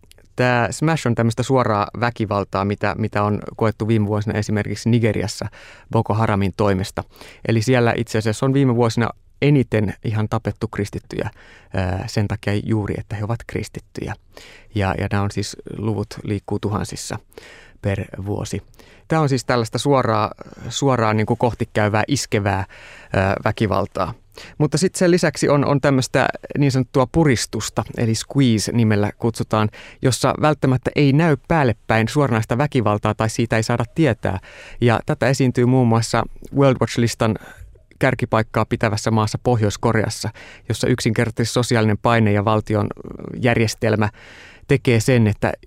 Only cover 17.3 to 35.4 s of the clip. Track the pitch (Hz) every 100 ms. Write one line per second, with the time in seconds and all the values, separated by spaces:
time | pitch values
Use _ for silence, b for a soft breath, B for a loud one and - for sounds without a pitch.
17.3 | B B B B B 101 98 92 - 95
18.3 | 101 101 101 - - B B B 160 143
19.3 | 135 - 123 113 117 143 135 113 110 107
20.3 | - - - - - 139 123 110 110 110
21.3 | 117 123 - 117 110 104 107 107 131 -
22.3 | 107 101 98 98 B B B B - 95
23.3 | - 110 - 107 98 95 - 90 - _
24.3 | B B B 147 151 185 - 180 175 160
25.3 | - - 143 - 139 147 131 - 135 -
26.3 | - - - 143 127 123 143 123 165 156
27.3 | 110 - 110 - - - - 113 110 -
28.3 | 139 127 107 - 120 110 104 104 - 117
29.3 | - 107 107 104 B B B 131 - 131
30.3 | - 151 151 135 127 - - 143 143 170
31.3 | 139 - 165 127 107 - 110 110 147 139
32.3 | 113 110 120 147 135 107 104 107 107 110
33.3 | - 117 113 113 117 110 - 151 107 101
34.3 | 92 B B B B 120 110 - 151 117
35.3 | 139